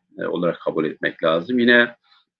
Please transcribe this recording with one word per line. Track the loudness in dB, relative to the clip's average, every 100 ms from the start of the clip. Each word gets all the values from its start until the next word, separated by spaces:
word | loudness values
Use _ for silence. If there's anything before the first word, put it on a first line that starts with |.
| _ -10
e, |
olarak | -6 -4 -4 -4
kabul | -4 -2
etmek | -4 -4 -8 -2
lazım. | -2 -2 -2 0
Yine | 4 4 4 -4 _ _ _